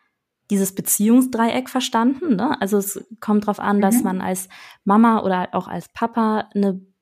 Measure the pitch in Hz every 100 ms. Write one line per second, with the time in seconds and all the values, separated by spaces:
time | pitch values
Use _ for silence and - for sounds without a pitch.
0 | _ _ _ _ - 196 190 - - -
1 | 214 247 254 226 226 247 254 254 254 226
2 | 240 269 339 185 254 - 196 202 196 -
3 | - 220 - 208 208 202 202 202 196 240
4 | 196 185 185 185 - - - - 196 214
5 | 233 220 190 180 - 185 - 175 - -
6 | 233 233 220 214 208 202 202 185 - _